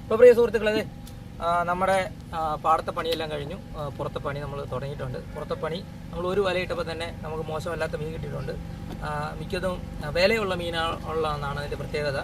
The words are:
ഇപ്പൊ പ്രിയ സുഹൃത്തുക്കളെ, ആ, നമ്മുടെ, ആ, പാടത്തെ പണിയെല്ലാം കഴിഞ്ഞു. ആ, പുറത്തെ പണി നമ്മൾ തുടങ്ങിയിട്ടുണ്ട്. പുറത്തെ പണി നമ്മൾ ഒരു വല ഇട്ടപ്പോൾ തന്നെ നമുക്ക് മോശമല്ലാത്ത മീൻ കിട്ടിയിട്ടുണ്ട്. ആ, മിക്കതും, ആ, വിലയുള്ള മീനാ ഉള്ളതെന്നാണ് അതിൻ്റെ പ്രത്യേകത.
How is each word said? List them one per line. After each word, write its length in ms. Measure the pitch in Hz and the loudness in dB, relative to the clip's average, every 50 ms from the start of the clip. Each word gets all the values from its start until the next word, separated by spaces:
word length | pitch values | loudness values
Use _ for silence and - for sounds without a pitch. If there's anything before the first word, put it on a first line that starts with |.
| - | 0
ഇപ്പൊ 120 | - 220 226 | 0 6 10
പ്രിയ 120 | 254 247 233 226 | 12 12 12 10
സുഹൃത്തുക്കളെ, 460 | 240 220 - 226 214 214 214 214 208 - - - - - - - - - - - - | 6 4 4 2 2 2 2 2 0 -2 -8 -12 -14 -14 -14 -14 -14 -14 -10 -4 0
ആ, 40 | 170 175 175 170 175 | 2 2 2 2 2
നമ്മുടെ, 300 | 175 180 190 185 190 190 185 160 - 131 123 - 175 | 2 2 4 4 4 4 2 0 -6 -10 -12 -6 -4
ആ, 40 | 165 160 156 151 143 147 | -2 -2 -2 -2 0 4
പാടത്തെ 280 | 160 160 165 170 202 170 | 4 4 4 4 -2 -4
പണിയെല്ലാം 320 | 170 160 165 165 156 160 156 151 | -2 0 0 0 0 0 -4 -4
കഴിഞ്ഞു. 240 | 147 143 147 175 - - - - 160 | -4 -4 -6 -8 -10 -10 -10 -8 -6
ആ, 40 | 147 143 139 - | -6 -6 -4 -4
പുറത്തെ 220 | 139 - - - - | -6 -4 -4 -4 -4
പണി 120 | 147 139 143 147 | -4 -4 -4 -6
നമ്മൾ 140 | 139 139 139 143 - | -6 -6 -6 -6 -4
തുടങ്ങിയിട്ടുണ്ട്. 460 | 131 123 139 139 147 139 139 131 123 - - - - | -6 -6 -4 -6 -6 -6 -6 -6 -6 -8 -8 -8 -8
പുറത്തെ 220 | 156 151 - 170 160 | -8 -6 -6 -4 -4
പണി 160 | 160 156 160 180 - - - - - - | -4 -4 -4 -6 -8 -10 -12 -12 -12 -8
നമ്മൾ 140 | 170 170 175 180 | -6 -2 -2 2
ഒരു 80 | 190 202 196 | 2 4 2
വല 100 | 185 175 185 180 | 4 2 0 0
ഇട്ടപ്പോൾ 220 | 170 175 170 170 165 | -2 -4 -4 -4 -4
തന്നെ 180 | 165 160 165 170 165 - 165 | -4 -4 -6 -6 -6 -8 -8
നമുക്ക് 200 | 156 156 156 160 160 | -6 -6 -6 -4 -4
മോശമല്ലാത്ത 460 | 156 156 156 175 165 160 160 165 170 151 | -4 -4 -4 -4 -2 -2 -2 -2 -2 -4
മീൻ 100 | 151 160 160 | -4 -4 -6
കിട്ടിയിട്ടുണ്ട്. 380 | - 147 147 135 139 135 160 170 - - - - - - - - - - | -6 -6 -6 -6 -6 -4 -6 -6 -6 -8 -8 -8 -8 -8 -8 -8 -6 -6
ആ, 40 | 151 151 147 151 151 156 151 | -4 -4 -4 -4 -4 -6 -6
മിക്കതും, 380 | 156 - 190 180 180 185 180 175 - - - - 156 | -6 -4 -4 -2 0 -2 -2 -2 -6 -8 -8 -6 -6
ആ, 60 | 147 143 | -2 2
വിലയുള്ള 380 | 170 185 202 226 226 208 190 185 175 | 4 6 6 6 4 2 0 0 0
മീനാ 200 | 175 170 170 165 165 165 170 170 170 170 | -2 -2 0 0 0 0 -2 -4 -4 -2
ഉള്ളതെന്നാണ് 460 | 156 160 160 156 147 143 143 143 143 143 | 0 0 2 2 0 0 -2 -2 -2 -4
അതിൻ്റെ 160 | 143 143 156 139 | -4 -4 -4 -6
പ്രത്യേകത. 360 | 143 135 - 151 147 143 135 143 | -4 -2 -2 0 0 0 0 -2